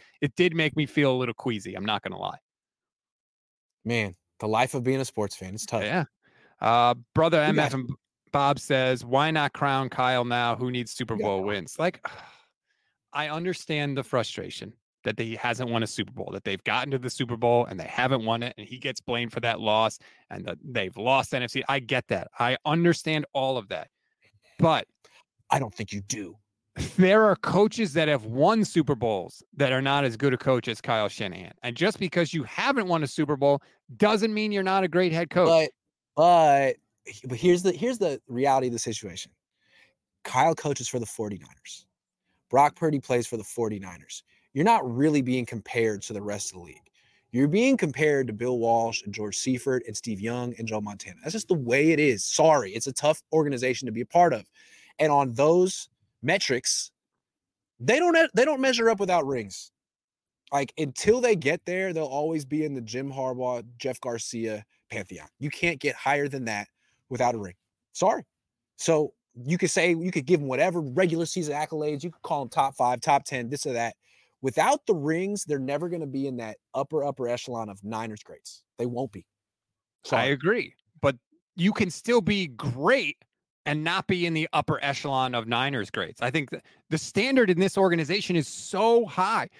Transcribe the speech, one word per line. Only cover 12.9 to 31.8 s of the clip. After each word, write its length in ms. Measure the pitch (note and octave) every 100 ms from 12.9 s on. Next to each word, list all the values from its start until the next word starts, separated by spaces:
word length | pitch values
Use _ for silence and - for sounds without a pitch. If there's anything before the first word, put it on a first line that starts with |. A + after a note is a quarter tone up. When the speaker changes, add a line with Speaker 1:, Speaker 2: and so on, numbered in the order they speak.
| _ _
Speaker 1:
I 180 | C#3+ D3+
understand 640 | D#3 F3+ E3+ - D3+ C#3+ C3+
the 80 |
frustration 680 | - B2+ G#2+ - F#2 - G#2 - _ _
that 140 | A2+ A2
he 180 | A2+ A2+
hasn't 320 | B2 A#2 B2
won 140 | A#2
a 40 | A2
Super 260 | - G2
Bowl, 180 | - F#2+
that 120 | G2
they've 200 | G#2 G2
gotten 260 | - A2+ C#3
to 80 | C3+
the 120 | B2
Super 260 | - A#2+ A#2
Bowl 300 | A#2+ A#2+ -
and 120 | F#2
they 60 | -
haven't 380 | - C3 C3+
won 180 | A2 A#2
it, 120 | B2 -
and 100 | G2+
he 120 | B2+
gets 240 | C3 -
blamed 300 | - A#2+ A#2
for 80 | -
that 200 | A#2 A2
loss, 380 | G#2+ A2 A2 - - _ -
and 160 | G2 F#2+
that 100 | -
they've 320 | C#3+ A#2 F#2+ F#2+
lost 380 | A#2 C3+ B2
N 80 | C3+
F 80 | B2
C. 120 | C3+ -
I 100 | C#3
get 300 | A#2 C3 -
that. 200 | F#2+ - -
I 180 | A#2+ C3
understand 640 | D3+ E3 E3+ D#3+ E3 D#3 C#3+
all 240 | C#3 C3 B2+
of 100 | G2
that. 200 | F2 - _ _ _ _ _ _ -
But 280 | E3 C#3+ - _ _ _ _ _ -
Speaker 2:
I 80 | C#3
don't 160 | A#2+
think 180 | - G#2
you 80 | G2+
do. 380 | G2 G#2+ F2+ - _ _ _ - - -
Speaker 1:
there 260 | F#3 G#3+
are 140 | G#3+ F3+
coaches 560 | - D#3+ G#3+ A3+ G3+
that 160 | D3 D3+
have 160 | C#3
won 400 | G#2+ B2 E3+ A3
Super 300 | G3+ E3+ C3+
Bowls 480 | B2 A#2 G2 E2 - _ -
that 160 | C3+
are 100 | C3
not 220 | C3+ C#3+
as 120 | C3+ A2
good 180 | C#3
a 20 | B2+
coach 300 | C#3 B2+ A#2+
as 140 | A2
Kyle 280 | - A2+ G#2
Shanahan. 440 | - G2+ F2+ F2 -
And 140 | B2
just 240 | A#2+